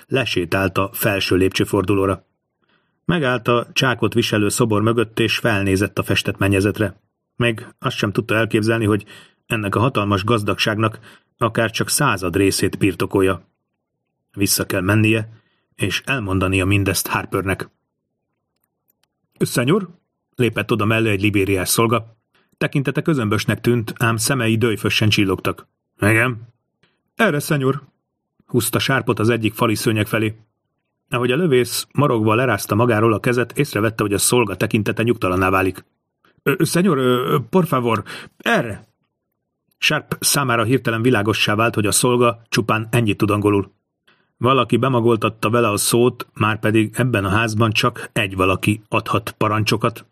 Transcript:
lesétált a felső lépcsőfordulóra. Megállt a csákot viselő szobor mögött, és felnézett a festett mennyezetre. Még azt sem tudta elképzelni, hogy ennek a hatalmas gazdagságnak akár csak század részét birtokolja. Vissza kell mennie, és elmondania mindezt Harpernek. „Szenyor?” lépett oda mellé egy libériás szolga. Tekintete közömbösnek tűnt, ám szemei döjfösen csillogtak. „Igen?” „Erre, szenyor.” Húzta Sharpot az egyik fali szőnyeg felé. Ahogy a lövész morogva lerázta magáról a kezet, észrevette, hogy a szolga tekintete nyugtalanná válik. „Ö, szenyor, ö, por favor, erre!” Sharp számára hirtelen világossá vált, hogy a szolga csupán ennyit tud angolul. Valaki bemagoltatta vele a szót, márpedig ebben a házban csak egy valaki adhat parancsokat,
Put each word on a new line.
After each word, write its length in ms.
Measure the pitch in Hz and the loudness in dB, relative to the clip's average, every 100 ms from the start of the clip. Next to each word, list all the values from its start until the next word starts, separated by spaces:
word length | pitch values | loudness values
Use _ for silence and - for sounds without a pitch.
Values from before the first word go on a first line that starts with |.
| _ | _
lesétált 680 | 131 123 92 85 95 95 98 | -4 -2 -4 -2 0 0 0
a 120 | 98 | -4
felső 420 | - 113 98 - 92 | -2 -2 -2 0 2
lépcsőfordulóra. 880 | 95 - 98 101 95 98 95 92 _ _ _ _ _ _ _ _ - | 2 0 0 0 0 0 0 -2 _ _ _ _ _ _ _ _ -2
Megállt 420 | 170 131 123 117 | 0 0 0 0
a 200 | 120 - | 0 0
csákot 400 | - 135 110 107 | -2 0 0 0
viselő 360 | 120 113 107 101 | 0 0 0 0
szobor 320 | - 117 104 | 0 0 2
mögött, 380 | 110 117 110 - | 2 0 -2 -2
és 180 | 110 - | -2 0
felnézett 600 | 120 101 98 95 101 - | -2 0 0 0 0 -4
a 40 | |
festett 340 | - 101 - - | -2 -2 -2 -2
mennyezetre. 640 | 98 98 101 95 98 - _ _ _ - | 0 2 0 0 -4 -6 _ _ _ -4
Még 320 | 120 110 - - | -2 -2 -10 -10
azt 180 | 131 - | -8 -2
sem 140 | 107 | -2
tudta 240 | - 104 107 | -2 0 0
elképzelni, 500 | 113 110 110 117 104 | 0 0 0 0 2
hogy 200 | 107 - - - _ - | 0 -4 -20 -20 _ -6
ennek 300 | 113 101 98 | -4 -2 0
a 40 | |
hatalmas 440 | 127 - 101 101 | 0 0 0 0
gazdagságnak 760 | 107 117 104 92 117 107 110 - - - _ _ | 0 0 0 -2 -2 0 -2 -4 -14 -20 _ _
akár 340 | 113 117 113 | -2 0 -2
csak 180 | - 104 | -2 -4
század 460 | - 139 98 90 98 | 0 0 0 -2 2
részét 420 | 98 - 98 - | 2 2 -2 0
birtokolja. 640 | 101 87 95 98 95 92 - _ _ _ _ _ _ _ _ | -2 0 -2 2 0 -2 -8 _ _ _ _ _ _ _ _
Vissza 320 | 98 98 - 92 | -4 -2 -2 -2
kell 160 | 98 | -2
mennie, 480 | 95 107 110 113 110 - _ _ _ - | 0 2 2 0 -4 -14 _ _ _ -6
és 260 | 98 - - | -6 -4 -4
elmondania 600 | 135 98 95 92 95 92 | -4 -2 -2 0 0 0
mindezt 420 | 101 98 92 - | 0 0 -2 -4
Harpernek. 600 | 104 - 98 95 92 - _ _ _ _ _ _ _ _ _ _ _ _ _ _ _ _ _ | -6 -4 -4 -4 -6 -8 _ _ _ _ _ _ _ _ _ _ _ _ _ _ _ _ _
„Szenyor?” 500 | 175 139 123 208 185 - _ _ _ - | -2 0 2 0 -2 -12 _ _ _ -2
lépett 360 | 117 107 104 | 0 0 -2
oda 140 | 113 107 | 0 2
mellé 240 | 113 113 | 2 0
egy 120 | 98 | 0
libériás 480 | 107 101 95 92 87 | 0 2 0 0 0
szolga. 480 | - 113 117 - _ _ _ _ _ | 0 2 0 -4 _ _ _ _ _
Tekintete 440 | 151 147 135 - | -4 -2 -2 -2
közömbösnek 600 | - 143 107 104 - 101 | -2 0 0 -2 -2 0
tűnt, 320 | 117 120 107 - | 0 0 -2 -2
ám 200 | 117 113 | -2 0
szemei 400 | 113 135 113 113 | -2 0 0 2
döjfösen 520 | 117 101 107 - 107 | 0 0 -2 0 2
csillogtak. 580 | 110 95 92 98 - - _ _ _ | 2 2 0 -4 -8 -14 _ _ _
„Igen?” 480 | 101 110 123 110 - _ _ _ _ _ _ - | 2 2 2 -2 -12 _ _ _ _ _ _ 0
„Erre, 240 | 214 147 | 0 0
szenyor.” 420 | - 147 131 139 - _ _ _ _ _ _ | 0 0 0 -2 -8 _ _ _ _ _ _
Húzta 340 | 123 - 117 | -2 0 -2
Sharpot 400 | - 131 117 110 | 0 0 0 0
az 100 | 110 | 0
egyik 240 | 117 107 | 0 -2
fali 220 | - 117 107 | 0 -2 0
szőnyeg 320 | 120 107 104 | 0 0 -2
felé. 280 | 110 110 110 _ _ _ _ _ _ _ | -2 -4 -6 _ _ _ _ _ _ _
Ahogy 220 | 123 123 | -2 0
a 40 | 131 | 0
lövész 520 | 180 127 117 - - | 2 2 2 -4 -4
morogva 440 | - 143 117 110 110 | 0 2 2 2 2
lerázta 400 | 131 101 - 104 | 2 -2 0 0
magáról 380 | 123 107 113 | 2 4 2
a 60 | 98 | 2
kezet, 380 | 127 120 117 - | 0 0 -2 -2
észrevette, 460 | 143 101 113 113 | -2 0 -2 -2
hogy 100 | 104 | -2
a 40 | 95 | 0
szolga 380 | - 123 104 90 | 2 2 2 -2
tekintete 480 | 113 113 104 110 | 0 0 0 0
nyugtalanná 460 | 113 107 92 92 92 | 0 0 0 0 2
válik. 360 | 95 92 - - _ _ _ _ _ | 2 0 -4 -14 _ _ _ _ _
„Ö, 100 | 151 135 | -4 0
szenyor, 400 | 160 170 190 135 | 0 2 2 2
ö, 400 | 127 127 135 151 113 | 2 2 0 -2 0
por 160 | 185 165 | 0 2
favor, 380 | 131 120 107 - - - - | 0 0 -2 -4 -14 -18 -8
erre!” 520 | - 214 117 95 - _ _ _ _ _ _ _ _ _ | -2 -2 -2 -10 -16 _ _ _ _ _ _ _ _ _
Sharp 400 | - 151 - - | -2 -2 -4 -4
számára 440 | - 147 131 117 | -2 0 0 0
hirtelen 380 | 110 131 120 113 | 2 0 0 0
világossá 540 | 123 110 104 101 - 104 | 2 2 2 0 0 2
vált, 200 | 113 123 | 0 0
hogy 100 | 101 | 0
a 60 | |
szolga 500 | - 123 123 120 113 _ | 0 2 4 2 0 _
csupán 380 | 120 110 110 110 | -2 0 -2 0
ennyit 260 | 123 110 95 | 0 0 0
tud 140 | 104 | 0
angolul. 400 | 101 104 101 95 _ _ _ _ _ _ _ | 2 2 2 -2 _ _ _ _ _ _ _
Valaki 400 | 120 131 110 117 | 2 2 2 0
bemagoltatta 720 | 131 123 113 110 110 - 107 | 2 2 2 2 0 -2 0
vele 200 | 120 113 | 2 2
a 80 | 104 | 0
szót, 500 | - 117 123 - - | 0 2 2 0 -10
márpedig 600 | - 110 107 107 110 107 - | -2 -2 0 2 2 0 0
ebben 280 | 131 110 98 | 0 0 0
a 40 | |
házban 420 | 104 117 107 113 | 0 0 0 0
csak 380 | - 123 - - | 2 -2 -4 -6
egy 220 | 120 101 95 | -4 -4 0
valaki 460 | 92 90 - - - | 0 2 0 -2 -4
adhat 440 | 107 - - - - | -6 -2 -4 -4 -4
parancsokat, 680 | 107 107 107 113 120 113 - | -2 0 0 0 -2 -4 -14